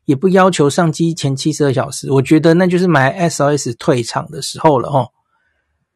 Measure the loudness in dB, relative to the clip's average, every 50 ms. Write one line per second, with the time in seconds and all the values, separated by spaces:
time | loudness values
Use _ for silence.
0 | _ -2 -2 0 0 2 4 4 4 4 2 2 0 0 2 0 0 0 0 -2
1 | -2 -2 -2 -4 -4 -4 -4 -4 -4 -4 -2 0 0 0 0 -2 -4 -4 -8 -10
2 | -6 -2 0 0 2 2 2 4 4 4 4 4 2 2 0 0 2 2 2 2
3 | 2 2 0 0 -2 -2 -2 -2 0 0 0 -2 -2 -6 -8 -4 -2 0 0 0
4 | -2 -4 -6 -8 -8 -8 -10 -12 -10 -10 -8 0 2 2 2 2 0 0 -2 -2
5 | -2 -2 _ _ _ _ _ _ _ _ _ _ _ _ _ _ _ _ _